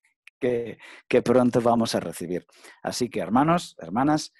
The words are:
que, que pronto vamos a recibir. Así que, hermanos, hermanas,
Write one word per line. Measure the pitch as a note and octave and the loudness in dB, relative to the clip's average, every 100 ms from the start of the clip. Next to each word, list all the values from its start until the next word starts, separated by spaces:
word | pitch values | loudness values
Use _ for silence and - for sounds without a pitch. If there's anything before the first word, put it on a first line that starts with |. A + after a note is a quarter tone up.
| _ _ _ _ | _ _ _ _
que, | B2+ A#2+ A#2 - - - - | -2 -2 -4 -12 -18 -18 0
que | B2 | 2
pronto | A#2 B2 B2 B2 | 4 4 4 2
vamos | A#2 A#2 A2+ | 2 2 0
a | G#2 | -2
recibir. | F2 - E2 F2 - _ - - | -4 -8 -8 -8 -10 _ -20 -14
Así | F#2+ - A#2 | -8 -6 -4
que, | A2 | -4
hermanos, | F2 A#2+ D3+ F3 - - | -2 2 2 0 -2 -14
hermanas, | E2 G#2 C#3+ D3+ - | -8 -2 0 0 -4